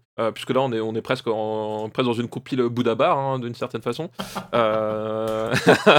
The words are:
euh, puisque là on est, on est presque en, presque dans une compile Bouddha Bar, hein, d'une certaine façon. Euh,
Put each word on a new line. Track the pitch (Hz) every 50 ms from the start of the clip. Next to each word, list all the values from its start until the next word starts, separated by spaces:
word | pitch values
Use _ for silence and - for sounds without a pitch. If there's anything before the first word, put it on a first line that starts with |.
| _ _ _ -
euh, | 113 113
puisque | 107 - - -
là | 120 127
on | 139 131 117
est, | 113
on | 110 110 110
est | 113
presque | - - 131 131 - 117
en, | 110 107 107 107 107 107 107 107 107 107 107 110
presque | - - 131 120
dans | 117
une | 113 123 120
compile | - 135 135 - - 127 120
Bouddha | 120 117 117 123 117 113
Bar, | 117 139 170 175 139
hein, | 135 135 135 131
d'une | 120 120 117
certaine | - 127 123 - 113
façon. | - 123 120 - 160 - - - 190 - - - - - -
Euh, | 120 113 110 107 110 110 107 110 107 110 110 110 110 110 110 110 110 110 110 117 - - - - - - 208 165